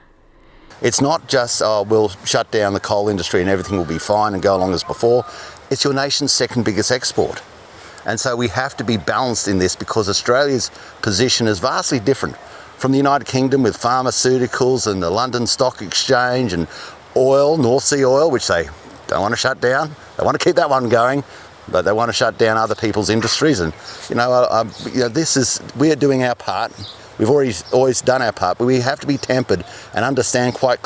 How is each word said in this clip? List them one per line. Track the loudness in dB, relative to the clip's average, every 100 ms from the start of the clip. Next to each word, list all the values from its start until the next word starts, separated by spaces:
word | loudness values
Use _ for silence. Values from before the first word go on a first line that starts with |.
| _ _ _ _ -20 -20 -20 -4 -2
It's | 2 2
not | 0 0 0
just, | 0 0 0
"Oh, | 0 2
we'll | 2 2 -2 -2
shut | -2 0 0
down | 2 0
the | 0
coal | 0 0
industry | -2 0 0
and | 2 0
everything | 0 -4
will | -2
be | -4
fine | 0 2 2 0
and | 2
go | 2
along | 0 -2
as | -4
before." | -2 2 2 0 -10 -18 -20 -8
It's | -4 -2
your | 0
nation's | -2 -2 -2 0
second | 0 0 0
biggest | 0 0 -2
export. | -2 -2 -2 -4 -16 -20 -20 -20 -20 -12 -6
And | -4 -2
so | -2
we | -2 -2
have | -4 -4
to | -2
be | -2 0
balanced | 0 0 -2 0
in | 2 0
this | -2
because | -4 -2 0 -2
Australia's | 0 2 2 0 -4 -10 -20 -6 -2
position | 0 0 2 0
is | 0 -2
vastly | -2 -2 -2 0
different | -2 -4 -8 -18 -20 -20 -4
from | 0 2
the | 4
United | 2 0 -2
Kingdom | 0 2 2
with | 0
pharmaceuticals | 0 0 0 0 2 2 0 0 0 2 0
and | 0 0
the | 0
London | 0 -2 -2 0
Stock | 0 -2 -6
Exchange | -4 0 2 2 0 0
and | -2 -4 -8 -18 -20 -4 2 4
oil, | 4 4 2 2
North | 2 2
Sea | 2 2 4
oil, | 2 0
which | 0 -2
they | -2 -10 -20 -18 -6
don't | -2 -2
want | -2
to | -2
shut | 0 0
down. | 0 -2 -8 -14 -4
They | -2
want | 0
to | 2
keep | 2
that | 2 2
one | 2 4
going, | 4 0 -4 -12 -20 -20 -2
but | 0 2
they | 2
want | 0
to | 0
shut | 0 2
down | 2 2
other | 0 -2
people's | -2 0 0 0
industries. | 0 0 2 2
And, | -2 -4 -12 -14 -6
you | -2
know, | 2
I, | 4 4
I, | 2 -2 -6 -6
you | -2
know, | -2 -2
this | 0 0
is, | 0 -2 -6 0
we | 2
are | 2 2
doing | 2
our | 0 -2 -4
part. | -4 -6 -8 -18 -18 -16 -2
We've | 2
already, | 4 2 -2 -2 2
always | 2 2
done | 0 0 0
our | 0
part, | -2 0
but | 2
we | 2
have | 0 -4
to | -4
be | -4 -2
tempered | -2 0 -2 -4 -16 -8
and | -4 -2
understand | 0 0 0 0 0
quite | 0 0